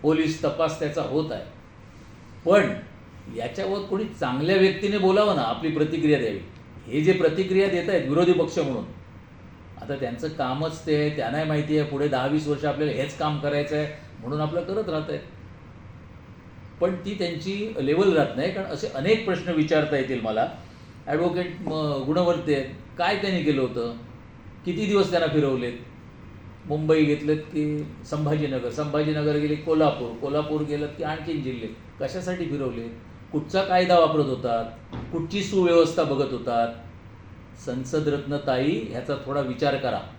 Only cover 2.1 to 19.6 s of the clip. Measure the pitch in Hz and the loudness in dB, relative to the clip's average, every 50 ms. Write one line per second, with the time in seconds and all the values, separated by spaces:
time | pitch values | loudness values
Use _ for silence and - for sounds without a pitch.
2.1 | - - - - - - - 170 190 202 - - - - - - - - - - | -20 -20 -20 -20 -20 -4 4 6 6 6 6 4 -2 -6 -10 -16 -20 -20 -20 -20
3.1 | - - - - 113 113 117 127 - 190 202 190 196 202 196 - 196 202 220 - | -20 -18 -16 -12 -8 -8 -8 -6 -6 -4 -4 -2 -2 -4 -2 -2 -2 -2 -2 -4
4.1 | - - 156 123 127 139 151 170 196 190 190 190 - - 208 196 208 202 185 185 | -4 -4 -2 -2 0 0 2 4 6 6 6 6 4 2 0 0 2 4 4 6
5.1 | 190 208 214 208 185 143 117 113 123 - 160 156 151 151 151 151 165 156 156 151 | 6 6 6 4 4 2 2 0 -2 0 -2 -2 2 2 2 2 2 0 4 4
6.1 | 147 131 120 110 101 95 87 - - - - - - - - 117 117 151 156 185 | 4 4 2 -2 -2 -4 -10 -14 -18 -20 -20 -20 -20 -18 -10 -4 -2 2 4 4
7.1 | 190 185 170 156 156 190 190 185 185 190 196 196 175 175 - 208 190 165 131 131 | 4 6 4 2 2 2 0 2 4 4 4 4 2 0 0 2 0 0 2 2
8.1 | 147 165 180 175 175 175 160 - - 170 151 139 127 107 92 - - - - - | 4 4 6 6 6 4 2 0 0 -2 0 0 -2 -4 -6 -8 -14 -18 -18 -20
9.1 | - - - - - - - - - - - - - - 113 117 139 123 131 117 | -20 -20 -20 -20 -20 -20 -20 -20 -20 -20 -20 -20 -18 -14 -8 -8 -4 -4 -4 -4
10.1 | 120 - 160 156 147 - 135 127 131 143 160 160 156 - - 165 151 147 151 151 | -4 -6 -6 -6 -4 -2 -2 -2 0 -2 -2 -4 -4 -6 -2 0 2 2 2 0
11.1 | 147 151 113 117 143 151 160 151 151 147 143 151 151 151 147 - 143 139 147 147 | 0 -2 -4 -2 -2 -2 0 0 0 0 0 2 2 2 2 0 0 0 0 2
12.1 | 131 127 127 143 151 151 147 147 147 135 151 147 135 143 151 147 123 131 135 147 | 2 2 2 2 0 0 2 0 -2 0 0 -2 0 0 0 0 0 -2 -4 -4
13.1 | - - 156 151 151 143 147 143 143 147 147 147 151 151 151 147 - - - - | -4 -4 -2 -2 -2 0 -2 0 0 0 0 0 -2 -2 -2 -2 -6 -12 -16 -18
14.1 | - - 110 123 147 151 151 151 165 175 170 180 196 220 - 175 156 156 151 151 | -18 -12 -8 -6 -2 -2 -2 -2 -2 -4 -2 -2 -2 -2 -2 -2 -4 -4 -4 -4
15.1 | 147 147 - - - - - - - - - - - - - - - - - - | -8 -8 -8 -12 -18 -18 -18 -18 -18 -20 -20 -20 -20 -18 -18 -18 -18 -18 -20 -18
16.1 | - - - - - - - - - - - - - - 170 185 185 175 185 196 | -20 -20 -20 -20 -20 -20 -20 -20 -20 -18 -20 -18 -2 0 0 0 0 -2 -6 -8
17.1 | 208 185 180 170 165 151 151 190 196 202 208 220 226 - 135 139 151 175 208 190 | -4 -4 -4 -4 -4 -4 -6 -6 -4 -4 -6 -6 -4 -2 0 2 2 4 4 6
18.1 | 170 156 135 - - 123 151 190 190 196 190 - 156 - - - - 135 147 196 | 6 4 2 2 0 -2 -2 -2 -2 -4 -6 -6 -6 -6 -6 -6 -6 -2 2 2
19.1 | 220 214 - 196 180 160 - 175 170 156 | 2 2 2 -2 -2 -2 -2 -2 2 2